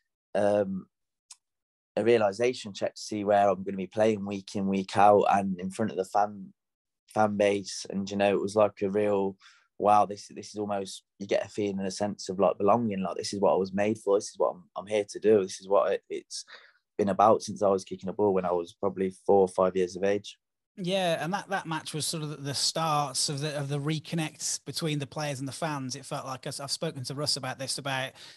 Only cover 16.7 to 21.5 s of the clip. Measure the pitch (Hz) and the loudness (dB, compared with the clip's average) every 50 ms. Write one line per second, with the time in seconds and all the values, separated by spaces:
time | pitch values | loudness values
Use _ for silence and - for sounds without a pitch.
16.7 | _ _ _ _ _ - 104 98 95 95 101 113 104 - - - 95 95 104 98 | _ _ _ _ _ -2 0 0 4 6 6 6 6 6 2 -4 -4 0 2 2
17.7 | 98 95 - - 92 92 - 92 85 - 104 104 95 95 92 87 90 87 85 85 | 2 2 0 -4 -12 -10 -10 -8 -2 0 2 2 2 2 0 0 0 -2 -2 -6
18.7 | - _ - 98 95 92 95 92 92 - _ - 101 98 95 90 - - 95 92 | -8 _ -6 -4 -2 -2 -4 -4 -4 -4 _ 4 4 6 6 4 4 2 0 2
19.7 | 90 92 92 87 95 90 98 98 101 104 104 - - _ _ _ _ _ _ _ | 2 0 -2 -2 -2 -2 -2 -2 -2 -2 -4 -8 -16 _ _ _ _ _ _ _
20.7 | _ 214 185 170 190 190 185 170 165 - 143 160 202 196 - 160 | _ -8 -6 -4 -2 -2 0 0 -2 -2 -2 -4 -6 -6 -6 -4